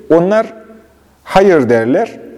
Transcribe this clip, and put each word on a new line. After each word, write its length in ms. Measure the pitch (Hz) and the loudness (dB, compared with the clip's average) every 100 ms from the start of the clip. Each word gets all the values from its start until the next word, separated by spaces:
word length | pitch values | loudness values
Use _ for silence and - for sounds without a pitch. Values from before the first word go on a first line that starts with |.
| - | -2
Onlar, 320 | 160 175 214 220 - - - _ _ _ _ | 0 0 -2 -4 -10 -20 -20 _ _ _ _
'Hayır.' 440 | - 190 196 165 120 | -4 0 2 2 2
derler. 500 | 117 113 160 226 - - | 0 0 -2 -4 -10 -20